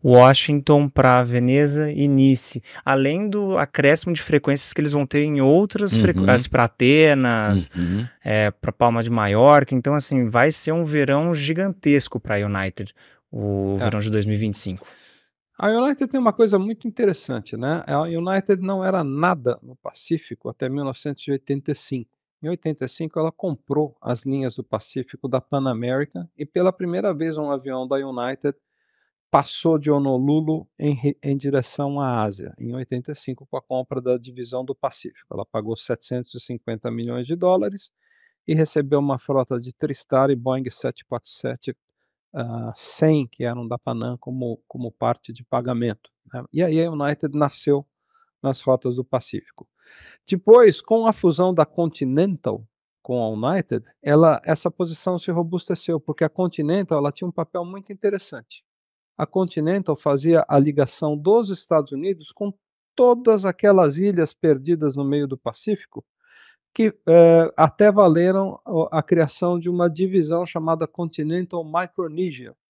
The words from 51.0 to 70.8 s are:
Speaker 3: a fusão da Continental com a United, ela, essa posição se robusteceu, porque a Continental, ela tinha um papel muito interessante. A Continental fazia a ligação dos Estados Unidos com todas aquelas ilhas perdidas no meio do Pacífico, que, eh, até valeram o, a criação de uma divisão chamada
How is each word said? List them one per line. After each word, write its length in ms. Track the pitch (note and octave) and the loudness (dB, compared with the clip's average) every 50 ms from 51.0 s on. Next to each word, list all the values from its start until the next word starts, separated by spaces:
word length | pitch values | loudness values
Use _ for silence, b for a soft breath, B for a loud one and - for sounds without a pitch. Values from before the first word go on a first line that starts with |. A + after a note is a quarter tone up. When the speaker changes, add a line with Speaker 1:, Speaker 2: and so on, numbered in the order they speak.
| A3+ | 2
Speaker 3:
a 60 | A3+ | 0
fusão 420 | G#3 - - F3 D3+ D3+ F#3 F#3 F#3 | -2 2 0 0 2 2 0 0 2
da 100 | D#3+ D3+ | 0 0
Continental 1000 | - _ - E3+ D#3+ - - D3 C3 C3 D3 F#3 G3+ F3+ - - A#2 G2+ A2 A2 _ _ _ _ _ _ _ | 0 _ -4 -4 -4 -4 -4 -4 -2 0 0 0 0 -2 -6 -6 -6 -6 -6 -12 _ _ _ _ _ _ _
com 200 | _ - B2 B2 | _ -6 -4 -4
a 80 | A2+ A2 | -2 -4
United, 540 | A2 G#2+ A2+ C#3 F3+ F#3+ - _ - A2 A2+ _ _ _ | -4 -2 -2 -2 -2 -2 -4 _ -6 -8 -8 _ _ _
ela, 380 | - C#3 D3 D#3 E3 D#3+ C#3+ - - | 0 2 4 6 6 6 4 2 0
essa 260 | - D#3 - - F3 | -4 -4 -2 -2 -8
posição 500 | - - F3+ E3 E3 - - F#3 F3+ E3+ | -4 -4 -6 -6 -6 -6 -4 -4 -4 -4
se 100 | - - | -4 -4
robusteceu, 720 | E3+ E3+ E3+ E3 F3 F3 - - F3 - - - E3 D3+ | -4 -4 -4 -4 -6 -8 -6 -6 -8 -6 -4 -4 -4 -4
porque 240 | _ - D3 - E3 | _ -8 -4 -2 -4
a 40 | D#3 | -4
Continental, 680 | _ - F#3 F3 - - D3+ D3 F3 G3+ F#3+ - E3 D3 | _ -4 -4 -4 -2 -4 -2 -2 -2 -2 -2 -2 -2 -2
ela 140 | C#3+ C#3+ | -2 -2
tinha 160 | - - F#3 F3+ | -4 -6 -10 -8
um 40 | |
papel 320 | - - E3 _ - F3+ F3 | -6 -8 -10 _ -8 -10 -10
muito 280 | F3 F#3+ G3 G3 - | -10 -14 -16 -16 -18
interessante. 720 | G3+ F#3+ - G3+ G3+ F#3+ - - - B2 A#2 _ - - _ _ _ _ _ _ _ _ _ _ _ - | -14 -4 -4 -4 -4 -4 -10 -14 -18 -18 _ _ -20 -20 _ _ _ _ _ _ _ _ _ _ _ -8
A 80 | D#3+ | -8
Continental 720 | - - F#3+ F#3 E3+ - D#3+ D3+ D#3+ F#3+ G3+ F3+ - D3+ | -4 -2 -2 -2 -2 -2 -2 -2 0 -2 -2 -2 -4 -4
fazia 500 | - - D3+ C#3+ C#3 C#3 E3 E3+ D#3 - - | -2 0 0 0 2 2 4 4 4 2 4
a 100 | C#3+ C#3+ | 2 4
ligação 560 | C#3 D3+ C#3+ D3 C#3 - - - E3 D3+ D3+ | 4 4 2 0 -2 -2 -2 -6 -4 -4 -4
dos 360 | D3 D3 F#3 G#3+ A#3 A3+ G3 | -2 2 2 2 2 2 -2
Estados 420 | F#3+ - - _ E3+ D#3 C#3+ - | -8 -10 -4 _ 0 0 0 -2
Unidos 400 | C#3 C3+ E3 G3 F#3+ D#3+ D3 - | -8 -6 -4 -4 -6 -6 -10 -20
com 220 | _ _ G#3 G3+ F#3+ _ _ _ _ _ _ _ _ | _ _ -8 -8 -8 _ _ _ _ _ _ _ _
todas 480 | - B3 B3 A#3+ A#3+ B3 A3+ A3 G3+ F#3+ | 4 4 4 4 4 4 2 2 4 2
aquelas 540 | F#3+ F3 - - G#3 G3 F#3+ F3 D3 C#3 D#3+ | -2 -2 2 4 6 6 6 6 4 2 0
ilhas 340 | G3 G#3 F#3+ E3+ D#3+ - | 0 0 2 0 -2 -2
perdidas 640 | - _ - D#3+ C#3+ C3+ C3+ D#3+ F3 D#3 D3+ D3 C3 | -2 _ 2 2 2 2 2 -2 -2 0 0 -2 -2
no 80 | C#3 C#3+ | -2 -2
meio 220 | C#3 C#3+ D3 C#3+ | -2 0 -2 -2
do 100 | C3+ C3+ | -4 -6
Pacífico, 640 | C3 _ A#2 A2+ - - G#3+ G#3 - - _ _ - _ _ _ b b b b b b b b b _ _ | -8 _ -10 -10 -6 -4 -4 -4 -4 -6 _ _ -20 _ _ _ b b b b b b b b b _ _
que, 220 | _ - A3+ G#3+ - _ _ | _ 0 0 0 0 _ _
eh, 460 | - E3 E3+ E3 E3+ E3 E3 E3 - - | 6 8 8 10 10 8 6 4 2 2
até 360 | - D#3+ D3 - - G#3 G#3+ | 2 2 2 4 4 4 4
valeram 680 | G3 G#3 G3+ F3 D#3 E3+ F3 F#3 F#3+ F#3+ G3 F#3+ - - _ | 6 6 6 6 6 4 2 2 2 0 -2 -4 -8 -12 _
o, 240 | - F#3+ D#3+ D#3+ - | -4 -2 -2 -2 0
a 120 | E3 D#3 | -2 -4
criação 560 | - - F#3+ E3+ D#3+ C#3 - - F3+ F3 F3 F3 | 0 2 2 2 2 0 -2 -4 -2 -2 -2 -2
de 100 | E3 F3+ | -2 -4
uma 220 | F3 F3 F3 F3 | -2 0 0 -2
divisão 560 | D#3 D#3+ F#3+ F#3+ F#3+ F#3+ D#3+ D3+ E3+ E3+ F3+ | 0 -2 -4 0 0 0 0 0 -2 -4 -4
chamada 400 | E3 - E3+ D#3+ D#3+ E3 D#3+ | -4 -6 -6 -2 -2 -2 -2